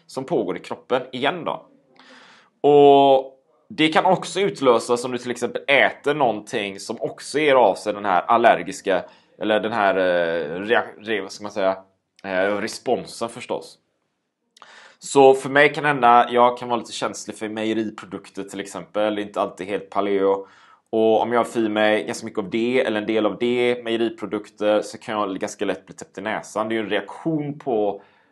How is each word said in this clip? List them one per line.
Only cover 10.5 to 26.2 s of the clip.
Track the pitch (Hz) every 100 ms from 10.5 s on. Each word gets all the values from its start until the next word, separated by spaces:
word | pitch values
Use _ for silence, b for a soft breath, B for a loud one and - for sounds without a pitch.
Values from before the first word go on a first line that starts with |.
| 87
rea-, | 104 113 - -
re-, | 107 107
vad | 98
ska | -
man | 104
säga, | 101 95 95 - _ _ _
eh, | 98 92 98 104
responsen | 110 - - 110 85 - 117
förstås. | 123 - - - - _ _ _ _ _ _ _ _ B B B B
Så | - 143 135
för | 135 135
mig | 139 147
kan | 151 147
hända, | 139 120 120 120
jag | 120 123 123
kan | 123
vara | 117
lite | -
känslig | - 117 98 - -
för | 110
mejeriprodukter | 110 110 110 110 104 95 92 - -
till | 98 98
exempel, | 98 95 85 104 107 104
det |
är | 101
inte | 98
alltid | 101 - 92
helt | 98 -
paleo. | 101 101 98 98 98 B B B B _
Och | 113 110 110
om | 113
jag | 120 113
får | 123
i | 110
mig | 107 107 107
ganska | - 113 110
mycket | 110
av | 95
det, | 113 117 127 -
eller | 107
en | 104
del | 110 107
av | 95
det, | 120 123 123 123
mejeriprodukter, | 117 113 117 - 101 107 - - 104 107
så | - 110
kan | - 107
jag | 101 92
ganska | 101 - 101
lätt | 92 -
bli | -
täppt | -
i | -